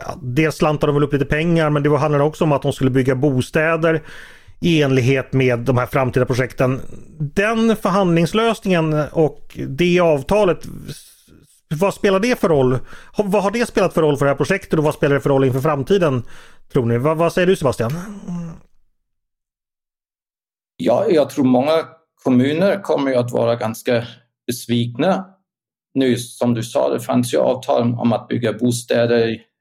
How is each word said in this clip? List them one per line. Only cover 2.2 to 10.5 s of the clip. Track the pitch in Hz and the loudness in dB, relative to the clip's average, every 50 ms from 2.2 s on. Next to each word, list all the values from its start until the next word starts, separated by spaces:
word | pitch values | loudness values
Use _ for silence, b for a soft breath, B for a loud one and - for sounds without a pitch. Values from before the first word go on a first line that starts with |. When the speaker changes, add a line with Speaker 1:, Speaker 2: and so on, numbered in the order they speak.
| 143 | 0
Speaker 1:
också | 156 151 - 180 | 0 0 0 0
om | 156 | 0
att | 143 135 | 2 0
de | - 143 | 0 -2
skulle | 127 - 135 127 | -2 0 0 0
bygga | 123 135 127 135 131 | 2 2 2 2 0
bostäder | 123 135 151 131 127 120 - - 165 156 165 165 160 160 165 160 156 B B B B B B B B B B B - | 0 0 0 0 0 -2 -2 -2 0 0 0 0 0 2 0 0 0 B B B B B B B B B B B -4
i | - 175 165 156 | 0 2 2 2
enlighet | 147 135 131 131 120 127 135 135 127 - | 2 2 2 2 2 2 2 0 -2 -2
med | - 131 131 127 123 117 | 0 2 2 2 2 0
de | 120 135 127 123 | 0 0 0 0
här | 123 | 0
framtida | - - 143 131 123 - 135 123 | 0 0 0 0 0 2 0 0
projekten. | - 127 113 131 120 - - 135 127 131 123 - - - - - - - 151 | 2 0 -2 -2 -2 -2 0 0 0 0 -2 -6 -10 -12 -14 -18 -18 -10 -8
Den | 151 143 - - 202 214 233 220 226 226 214 | -8 -4 -2 0 0 0 0 2 2 2 2
förhandlingslösningen | 214 - 208 175 202 196 175 170 165 170 160 - 214 226 233 214 - - 196 185 170 160 156 151 151 147 - | 0 0 0 2 2 2 4 4 2 2 2 2 2 2 2 0 0 0 0 2 2 2 0 0 -2 -2 -2
och | - 165 160 143 - - - - - - 131 135 | 0 0 0 0 -2 -6 -14 -16 -12 -10 -10 -6
det | 135 135 175 180 175 175 | -2 0 2 2 4 4
avtalet, | 175 165 151 139 127 - 190 214 208 180 | 4 4 2 0 0 0 2 2 2 2